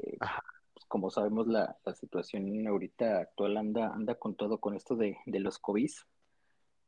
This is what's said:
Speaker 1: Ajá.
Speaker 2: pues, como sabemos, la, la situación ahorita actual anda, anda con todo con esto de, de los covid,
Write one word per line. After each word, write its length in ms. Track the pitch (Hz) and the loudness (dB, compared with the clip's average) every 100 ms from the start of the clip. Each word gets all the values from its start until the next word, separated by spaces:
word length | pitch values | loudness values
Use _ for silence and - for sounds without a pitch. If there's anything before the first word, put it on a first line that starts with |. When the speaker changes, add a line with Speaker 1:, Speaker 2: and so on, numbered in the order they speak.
| - - | -8 -6
Speaker 1:
Ajá. 220 | 104 - - - _ | -4 -4 -8 -16 _
Speaker 2:
pues, 120 | - - | -20 -4
como 240 | 110 95 | -2 0
sabemos, 360 | - 104 110 113 | 2 2 2 2
la, 300 | 113 95 - | 2 2 -2
la 100 | - | -8
situación 720 | 87 - 87 - 104 98 107 110 | -8 -6 -4 -4 -4 -2 -2 0
ahorita 540 | 101 92 - 117 98 | 0 -2 0 2 2
actual 360 | 82 - 101 107 | 0 0 2 2
anda, 360 | 107 110 110 | 2 2 0
anda 220 | - 110 120 | 0 -4 -2
con 200 | 110 98 | -4 -2
todo 220 | 104 110 | -2 0
con 160 | 104 101 | -2 -4
esto 200 | - 117 | -2 2
de, 200 | 107 - - | 2 0 -4
de 140 | 98 | -2
los 180 | 98 - | 0 -2
covid, 320 | - 104 135 - - _ _ _ _ _ _ _ | 0 2 2 -2 -18 _ _ _ _ _ _ _